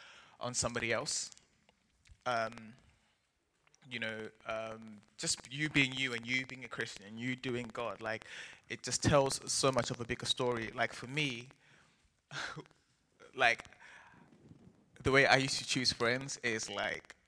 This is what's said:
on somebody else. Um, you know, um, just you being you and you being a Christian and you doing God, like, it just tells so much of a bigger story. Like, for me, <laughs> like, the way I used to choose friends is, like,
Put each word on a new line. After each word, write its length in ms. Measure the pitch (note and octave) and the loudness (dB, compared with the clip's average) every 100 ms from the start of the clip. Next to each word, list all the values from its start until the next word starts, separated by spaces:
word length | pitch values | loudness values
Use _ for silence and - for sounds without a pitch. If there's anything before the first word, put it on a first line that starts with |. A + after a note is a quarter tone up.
| - - - - | -20 -20 -20 -10
on 140 | B2 | -6
somebody 380 | B2 A#2+ A#2 A2+ | -2 0 0 0
else. 400 | A2+ D#3 - - - _ _ _ _ _ _ _ - B2+ | 0 0 -4 -4 -10 _ _ _ _ _ _ _ -8 -2
Um, 280 | A#2 A2+ A#2 A2 - - _ _ _ _ _ _ _ _ _ C3+ | -2 -2 -6 -16 -20 -20 _ _ _ _ _ _ _ _ _ -10
you 100 | A#2+ | -6
know, 180 | A2+ A2 A2 - A#2+ | -6 -6 -10 -12 -8
um, 520 | A2 A2+ A2+ A2 G#2+ - - | -6 -6 -10 -14 -18 -20 -8
just 220 | E3 - - | -4 -4 -6
you 200 | C3+ D3+ | -4 0
being 240 | D3 C3+ | 4 4
you 200 | C3 C3 | 2 -2
and 120 | A#2 A#2 | -2 -2
you 180 | B2+ B2+ | -2 -2
being 200 | C3 A#2+ | -10 -12
a 20 | |
Christian 380 | - A2+ - G2+ | -6 -6 -6 -12
and 120 | A2+ | -6
you 160 | B2 B2+ | -4 -4
doing 340 | C3 A#2+ A#2+ | -4 -4 -4
God, 280 | A#2 A#2 G2 | -6 -6 -4
like, 240 | A2 A2 - - - - - | -4 -6 -6 -14 -14 -16 -12
it 140 | B2 | -10
just 180 | - - | -4 0
tells 380 | - D3+ C3+ - - | 6 6 6 0 -2
so 200 | - C#3 | 2 4
much 200 | B2+ A2+ | 4 2
of 100 | A#2 | -2
a 40 | A#2 | -4
bigger 200 | B2 B2+ | -4 0
story. 460 | - B2 A#2 A2 A#2 | 2 2 0 -4 0
Like, 180 | A2+ | -2
for 140 | - A#2+ | -2 -6
me, 400 | C#3+ C#3+ A#2 B2+ - _ - _ _ _ _ - | 0 0 0 -10 -20 _ -20 _ _ _ _ -12
<laughs> 1040 | C#3 - - - _ _ _ _ _ - B2+ | -8 -8 -8 -14 _ _ _ _ _ -12 4
like, 280 | B2 A2+ - - - - - - - - - - - _ _ - | 4 4 -2 -18 -20 -20 -20 -20 -20 -20 -20 -20 -20 _ _ -4
the 80 | C#3 | 4
way 140 | C3+ C3+ | 8 10
I 120 | C3+ | 8
used 200 | C3 - | 6 0
to 60 | - | 0
choose 280 | C3+ B2 | 0 2
friends 460 | - A#2 B2+ C#3 - | 2 2 2 -2 -4
is, 260 | A#2+ A2 - | -2 -2 -4
like, 460 | G2+ G2+ D#2 - - | -4 -2 -4 -8 -20